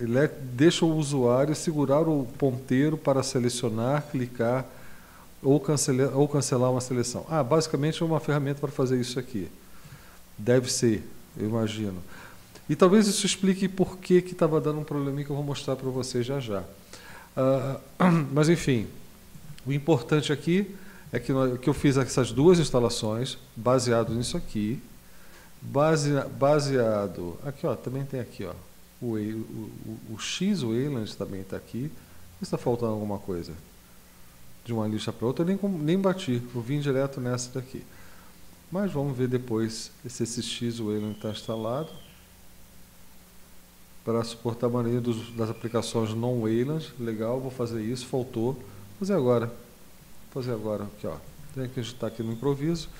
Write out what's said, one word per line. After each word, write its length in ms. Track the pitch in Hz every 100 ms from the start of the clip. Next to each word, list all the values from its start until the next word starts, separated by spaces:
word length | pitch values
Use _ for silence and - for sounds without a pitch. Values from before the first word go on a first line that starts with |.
ele 180 | 117 123
é, 80 | 151
deixa 580 | - 131 123 165 175
o 120 | 165 156
usuário 580 | 139 143 120 123 151
segurar 540 | 151 175 151 135 143 165
o 160 | 147 127 -
ponteiro 580 | 139 123 - 127 151 156
para 260 | 147 135
selecionar, 840 | 123 131 120 123 120 110 120 147 143
clicar 540 | 135 120 - 143 131 127 - - - - - - -
ou 180 | 135 147
cancela-, 520 | 143 143 - 127 135
ou 120 | 135 147
cancelar 440 | 143 127 127 127
uma 100 | 127
seleção. 440 | 123 123 120 - -
Ah, 140 | 160
basicamente 580 | 123 160 160 165 156 156
é 40 | 165
uma 120 | 156
ferramenta 400 | - 147 139 143
pra 120 | 143
fazer 300 | - 127 127
isso 180 | 120 131
aqui. 280 | 123 104 82 - - - - - - - - -
Deve 340 | 107 127 123
ser, 380 | - 120 101 - - - -
eu 120 | 104
imagino. 540 | 113 110 107 104 90 - - - - - - -
E 60 |
talvez 320 | 175 185 214 208
isso 180 | 190
explique 440 | 190 - 190 190 190
por 280 | - 180 -
que 220 | - 180
que 140 | 180
tava 260 | - 165 156
dando 200 | 147 151
um 40 |
probleminha 400 | 147 147 139 139
que 60 | 147
eu 60 | 143
vou 80 |
mostrar 320 | 147 135 - 131
pra 120 | 131
vocês 380 | 127 120 123 120
já 140 | 139
já. 240 | 117 98 90 - - - - - - 139
Ah, 420 | 131 135 131 131 - -
<clears throat> 100 | 185 165 135
mas 160 | 139 156
enfim, 400 | 175 - 120 92 - - - - - - -
o 80 | 131
importante 600 | 143 143 151 - 151 -
aqui 420 | 139 165 185 190 - - - -
é 80 | 123
que, 120 | -
nós, 280 | 135 131 123
que 80 | -
eu 40 |
fiz 220 | 139 147 135
essas 360 | 123 - 110
duas 260 | 117 165 170
instalações 800 | 147 127 117 - 110 110 131 - -
baseado 580 | - 117 131 120 117 113
nisso 240 | 117 123 175
aqui, 460 | - 110 104 120 - - - - - - - -
base-, 680 | 117 135 156 156 143 139 95 113
baseado, 1000 | 139 151 139 135 113 104 101 82 87 85
aqui 220 | 143 - 160
ó, 100 | 107
também 280 | 123 135
tem 140 | 139 131
aqui 260 | 113 -
ó, 80 | 90 90 - - - -
o, 140 | 123
o, 560 | 110 107 110 107 117 107 - - 110 -
o, 40 |
o 40 | 107
X 440 | - - 190 190
Wayland 540 | 120 117 147 127 104 -
também 280 | 98 95
tá 120 | 95 -
aqui. 320 | - 113 147 - - - - -
Está 160 | 196 165
faltando 340 | 135 117 117
alguma 260 | 107 104 98
coisa 340 | - 87 85 82 - - - - - - - - - -
de 80 | -
uma 160 | 113 107
lista 240 | 104 -
pra 160 | - 113
outra, 160 | 135
eu 20 | 170
nem 100 | 190
com-, 120 | 202
nem 280 | 175 151 185
bati, 460 | 190 185 - 120 123
eu 80 | 123
vim 200 | 117 147
direto 400 | 143 131 139 135
nessa 280 | 123 123 -
daqui. 300 | 131 123 - - - - - - - - - -
Mas 180 | 180 196
vamos 260 | 147 143 123
ver 120 | 127
depois 640 | 127 123 110 113 113 - - 123
se 160 | -
esse 180 | 113 120
X 380 | - - 120 117
Wayland 340 | 107 107 107 104
tá 100 | 107
instalado. 580 | 107 - 110 110 131 160 - - - - - - - - - - - - - - - - - - - - -
Para 180 | - 117
suportar 440 | 113 - 120 110 123
a 40 |
maioria 300 | 120 117 123
dos, 340 | 120 113 104
das 160 | 117 110
aplicações 640 | 110 113 113 - 117 110
non-Wayland. 800 | 110 123 123 110 113 131 160 151 131
Legal, 420 | 113 110 110 131
vou 100 | 131
fazer 300 | 123 113 117
isso, 240 | 107 123 -
faltou. 460 | 135 120 113 117
Vou 120 | 131 - - - -
fazer 140 | 196
agora. 320 | 185 123 117 113
Vou 960 | - - - - - - - - 139
fazer 100 | 123
agora, 320 | 113 107 104
aqui, 220 | 101 - 101
ó. 80 | 78 - - -
Tem 140 | 131 123
que 120 | 127
digitar 300 | 110 - 113
aqui 120 | 113
no 100 | 113
improviso. 560 | 113 139 139 156 170 - -